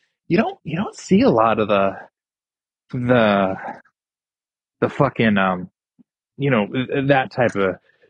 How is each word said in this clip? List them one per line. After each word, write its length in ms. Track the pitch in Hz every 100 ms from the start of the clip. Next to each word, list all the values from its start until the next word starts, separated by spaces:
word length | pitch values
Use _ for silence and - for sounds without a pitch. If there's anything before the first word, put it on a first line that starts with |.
| _ _ -
you 100 | 175
don't, 220 | 359 -
you 120 | - 160
don't 200 | 254 -
see 260 | - 196
a 100 | 254
lot 260 | 117 113 107
of 80 | 107
the, 300 | 101 98 95 - _ _ _ _ _ _ _ _
the, 640 | 131 123 123 110 98 95 - - - _ _ _ _ _ _ _ _ _ _
the 80 | 110
fucking, 500 | - 135 - 113 101
um, 320 | 95 92 90 _ _ _ _ _ _ -
you 140 | 139
know, 160 | 117 101
th-, 400 | 131 123 143 135
that 240 | 139 123
type 240 | - 113 98
of 220 | 95 90 _ _